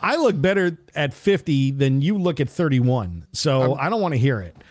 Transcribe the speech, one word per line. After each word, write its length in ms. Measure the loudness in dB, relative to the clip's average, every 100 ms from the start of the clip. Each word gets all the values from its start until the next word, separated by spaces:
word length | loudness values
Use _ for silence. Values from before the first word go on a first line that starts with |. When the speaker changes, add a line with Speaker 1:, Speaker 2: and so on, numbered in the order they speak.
Speaker 1:
I 160 | -2 2
look 220 | 2 2
better 360 | 0 2 0 -4 _
at 200 | -6 -6
fifty 580 | -2 0 0 2 0 0
than 300 | 0 0 2
you 160 | 0 0
look 220 | -2 -2
at 80 | -4
thirty-one. 760 | -2 0 2 2 0 -4 -10 -12
So 440 | -4 0 2 2 0
Speaker 2:
I'm 120 | -2
Speaker 1:
I 20 |
don't 120 | 0
wanna 160 | 0 0
hear 240 | 0 0
it. 140 | -6 -16 -20